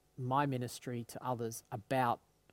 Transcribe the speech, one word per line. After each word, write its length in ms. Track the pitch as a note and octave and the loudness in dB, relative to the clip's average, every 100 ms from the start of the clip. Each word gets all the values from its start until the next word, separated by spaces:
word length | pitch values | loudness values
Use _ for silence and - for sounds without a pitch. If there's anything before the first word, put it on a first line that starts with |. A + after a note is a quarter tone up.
| _ - | _ -6
my 300 | B2+ C3 C#3+ | 2 4 4
ministry 580 | B2+ B2 - - A#2+ A#2 | 2 -2 -6 -6 -6 -6
to 180 | - B2+ | -6 -4
others 380 | A#2+ A#2 A#2 - | -2 -2 -6 -8
about 480 | A2 - C3 B2 - _ _ _ | -10 0 2 4 2 _ _ _